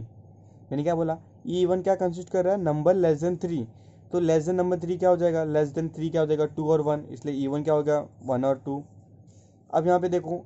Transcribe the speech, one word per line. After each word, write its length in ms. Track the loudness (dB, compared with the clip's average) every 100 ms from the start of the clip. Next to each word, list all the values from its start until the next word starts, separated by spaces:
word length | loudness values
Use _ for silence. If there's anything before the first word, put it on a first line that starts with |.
| -8 -16 -20 -20 -20 -20 -8
मैंने 120 | -4
क्या 100 | 0 0
बोला? 220 | -2 -4 -10 -14 -6
ई 180 | 0 2
वन 160 | 2
क्या 140 | 2 0
कंसिस्ट 340 | 0 -4 -4
कर 160 | 0 2
रहा 80 |
है? 80 | 0
नंबर 340 | 0 2 2 4
less 280 | 4 2
than 120 | 0 -2
three। 220 | -4 -4 -6 -12 -20 -20 -6
तो 100 | -2
less 260 | 2 2 2
than 120 | 0
number 160 | 0 -2
three 140 | -2 0
क्या 100 | 4
हो 80 | 4
जाएगा? 260 | 2 0 0
Less 280 | 0 0 -2
than 120 | -6 -4
three 160 | -2
क्या 100 | 0
हो 60 | 0
जाएगा? 180 | 2 0 -2
टू 140 | 0
और 100 | 2
वन। 220 | 2 -2 -6
इसलिए 240 | -10 -6 -4
ई 120 | -2
वन 160 | -2
क्या 100 | 0
हो 100 | 0
गया? 140 | 2 0 -2 -12 -4
वन 200 | -2 0
और 160 | -2 -4
टू। 180 | -8 -10 -20 -20 -20 -20 -20 -20 _ _
अब 140 | -2 2
यहाँ 120 | 2
पे 100 | 2
देखो, 340 | -2 -2 -8